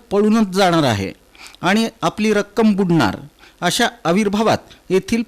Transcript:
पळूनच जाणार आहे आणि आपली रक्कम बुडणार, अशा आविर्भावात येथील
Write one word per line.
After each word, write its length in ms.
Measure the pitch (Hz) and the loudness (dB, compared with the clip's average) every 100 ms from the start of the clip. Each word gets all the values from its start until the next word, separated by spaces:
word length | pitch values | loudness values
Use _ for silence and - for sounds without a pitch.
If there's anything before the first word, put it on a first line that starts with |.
| - | -4
पळूनच 360 | 202 214 226 202 | 0 2 2 0
जाणार 360 | 185 185 165 | 0 2 2
आहे 300 | 135 101 95 - _ - - - | 0 -2 -4 -10 _ -20 -20 -6
आणि 280 | 175 214 226 - | -2 0 -2 -4
आपली 320 | 165 - 214 | -6 -2 0
रक्कम 420 | 208 202 - 220 196 | 0 -2 0 2 2
बुडणार, 400 | 185 165 104 - - _ - _ | 2 2 0 -2 -12 _ -20 _
अशा 260 | 175 - 233 - 160 | -4 -2 -2 -2 -2
आविर्भावात 520 | 185 208 202 214 117 - - - | 0 0 0 0 -2 -4 -20 -4
येथील 340 | 185 - 233 | -2 -2 -4